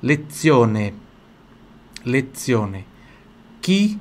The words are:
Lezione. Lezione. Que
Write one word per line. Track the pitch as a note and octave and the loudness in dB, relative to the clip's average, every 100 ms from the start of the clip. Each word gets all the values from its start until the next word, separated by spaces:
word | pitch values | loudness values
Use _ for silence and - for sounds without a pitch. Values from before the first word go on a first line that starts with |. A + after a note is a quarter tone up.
Lezione. | B2+ D3 D3+ - D#3 C3+ A#2 G#2+ G#2 - - - - - - - - - _ - | 0 -2 -2 -2 4 6 4 2 -4 -8 -20 -20 -20 -20 -20 -20 -20 -20 _ -12
Lezione. | B2 C3 B2+ - - A#2+ G#2 G2 F#2+ - - - - - - - | -4 -2 -2 -10 -2 -2 -2 -8 -14 -20 -20 -20 -20 -20 -20 -10
Que | - F#3+ G#3 - | 0 2 2 -2